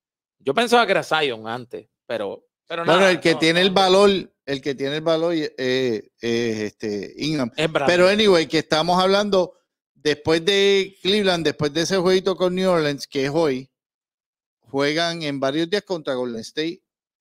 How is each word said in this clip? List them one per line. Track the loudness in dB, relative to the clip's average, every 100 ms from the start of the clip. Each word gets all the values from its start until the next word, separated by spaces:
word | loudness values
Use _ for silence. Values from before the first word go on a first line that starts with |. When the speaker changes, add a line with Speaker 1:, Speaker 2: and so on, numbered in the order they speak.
| _ _ _ _
Speaker 1:
Yo | -4
pensaba | -2 2 2 4
que |
era | 0
Zion | 0 -2 -2 -4 -8
antes, | -10 -10 -16 -16 _ -10
pero... | -8 -8 -10 _ _ _
Pero | -4
Speaker 2:
Bueno, | 2 4
Speaker 1:
nada, | 4
Speaker 2:
el | 4
que | 2
Speaker 1:
no, | 2
Speaker 2:
tiene | 2 2
Speaker 1:
no, | 2
Speaker 2:
el |
Speaker 1:
no. | 4
Speaker 2:
valor, | 4 6 6 2 -4 _ -8
el | -6
que | -6 -6
tiene | -6 -4
el |
valor, | -2 0 0
eh, | -2 -4 -4 -2 0 0 -4 -8 _
es, | -4 -2 -2 -4
este, | -6 -8 -8 -6 -8 -8
Ingram. | -4 -4 -4 -4
Speaker 1:
Es | -4
Brandon. | 0 2
Speaker 2:
Pero | 4 4
anyway, | 4 4 4 2
que | -2
estamos | 0 -2 2 2
hablando, | 2 2 2 0 -2 _ _ _ _
después | _ -4 -2 0 0
de | 2 2 2 2 0 -6
Cleveland, | -2 0 0 0
después | -2 -2 -2
de | -2
ese | 0 0
jueguito | 2 2 0 0
con | 0
New | 0 0
Orleans, | 2 0 -4 -6
que | -4
es | -2
hoy, | 0 0 -2 -8 _ _ _ _ _ _ _ _ _
juegan | _ -2 0 0 -2 -4
en | -6 -2
varios | -2 -2 -2
días | -4
contra | -4 -6 -4
Golden | -4 -6 -8
State | -8 -6 -6 -8 _ _ _ _